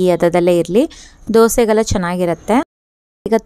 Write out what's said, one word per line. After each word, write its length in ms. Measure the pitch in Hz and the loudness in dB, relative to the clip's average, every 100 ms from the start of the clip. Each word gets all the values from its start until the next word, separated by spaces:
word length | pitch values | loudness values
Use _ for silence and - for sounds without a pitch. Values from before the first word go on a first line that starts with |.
ಈ 20 | 180 | 0
ಹದದಲ್ಲೇ 400 | 170 175 175 180 175 | 2 0 0 0 0
ಇರಲಿ, 220 | 165 180 320 - - - - 220 | 0 0 -2 -4 -20 -20 -2 2
ದೋಸೆಗೆಲ್ಲ 480 | 226 233 226 214 220 | 2 2 0 0 0
ಚೆನ್ನಾಗಿರತ್ತೆ. 680 | 208 175 180 175 165 - 233 330 _ _ _ _ _ - | -2 -4 -4 -4 -4 -2 -2 -2 _ _ _ _ _ -4
ಈಗ 100 | 220 | -4